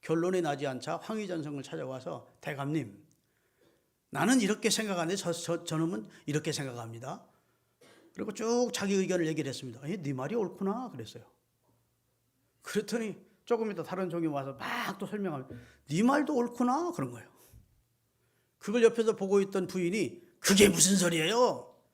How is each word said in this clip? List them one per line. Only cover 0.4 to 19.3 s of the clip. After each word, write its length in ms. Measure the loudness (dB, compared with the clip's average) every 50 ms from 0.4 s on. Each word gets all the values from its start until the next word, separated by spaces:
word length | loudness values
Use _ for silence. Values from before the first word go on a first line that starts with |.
나지 240 | 0 0 -2 -2 -2
않자 320 | -4 -4 -4 -6 -6 -6 -6
황희 300 | -6 -6 -6 -6 -4 -4
정승을 360 | -6 -6 -6 -6 -8 -8 -8
찾아와서 680 | -8 -8 -8 -6 -6 -8 -8 -8 -8 -10 -10 -12 -16 _ _
"대감님, 640 | -10 -8 -6 -6 -4 -2 -2 -2 -2 -4 -10 -18 -20 _ _ _ _ _ _ _ _ _ _ _ _ _ _ _ _ _ _ _ _ _
나는 280 | -2 0 4 4 4 4
이렇게 300 | 4 2 0 2 2 0
생각하는데 460 | 0 2 0 -2 -2 -2 0 0 -2
저, 180 | -2 -2 -4 -4
저, 300 | -4 -2 -4 -4 -4 -2
저놈은 440 | -4 -2 0 0 0 -2 -4 -8 -10 -18 -14 -8
이렇게 260 | -2 -2 -2 0 -2
생각합니다." 760 | -4 -2 -4 -6 -8 -8 -10 -10 -10 -10 -8 -10 -10 -10 -12 _ _ _ _ _ _ _ _ _ _ _ -20 -20 -20 -20 -20 -20 _
그리고 200 | -8 -8 -8 -6
쭉 360 | -4 0 0 2 2 2 0 0
자기 200 | -2 0 2 2
의견을 340 | 2 2 2 2 0 2 0
얘기를 220 | 0 -2 -2 -4
했습니다. 320 | -4 -6 -10 -12 -12 -10 -8 -8
"예, 80 | -8 -6
네 160 | -4 -4 -4
말이 220 | -4 -4 -2 -2
옳구나." 560 | -2 -2 -2 -4 -4 -2 -2 -2 -2 -6 -8
그랬어요. 320 | -10 -12 -14 -14 -14 -18 -20 -20 _ _ _ _ _ _ _ _ _ _ _ _ _ _ _ _ _ _ _ _ _ _ _ _ _ _ _
그랬더니 520 | -4 -4 -4 -2 -2 -4 -4 -4 -4 -8 -12 -16 _ _ _ _
조금 260 | -2 0 0 0 -4
있다 120 | -4 -6 -6
다른 260 | -6 -4 -4 -4 -2
종이 160 | -2 -2 -2
와서 280 | 0 -2 -2 -4 -6 -8
막 440 | -8 -8 -6 -4 -4 -4 -6 -6 -8
또 60 | -8
설명하면 420 | -8 -6 -4 -4 -4 -4 -6 -8 -10 -14 -16 -16 -20 -20 _ _ -4
"네 160 | 0 2 4
말도 320 | 4 4 4 2 2 2
옳구나." 560 | 0 0 0 0 0 2 2 2 2 0 -2
그런 200 | -2 -4 -4 -6
거예요. 160 | -6 -12 -16 -20 _ _ -20 -20 -20 -20 -20 _ _ _ _ _ _ _ _ _ _ _ _ _ _ _ _ _ _ _
그걸 260 | -6 0 2 6 6
옆에서 320 | 6 6 6 2 2 2
보고 260 | 0 0 4